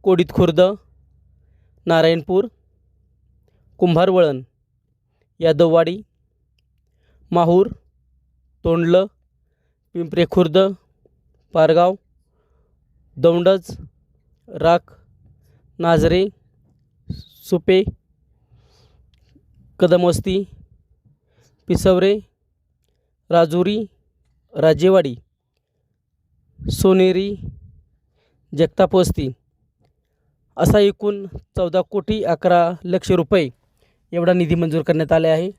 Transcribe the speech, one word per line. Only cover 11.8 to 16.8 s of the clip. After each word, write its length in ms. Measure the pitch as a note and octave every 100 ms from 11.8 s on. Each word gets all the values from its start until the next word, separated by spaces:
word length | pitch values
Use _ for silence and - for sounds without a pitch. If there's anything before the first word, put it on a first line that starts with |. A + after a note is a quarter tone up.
| F3+ G3 _ _ _ _ _ _ _ _ _ _ _ -
दौंडज, 640 | D#3+ E3+ F3 F#3+ - - - _ _ _ _ _ -
राख, 320 | - D#3+ F3 _ _ _ _ _ _ _ _ _ -
नाझरे, 480 | E3+ E3 D#3+ F3+ G3+ _ _ _ _ _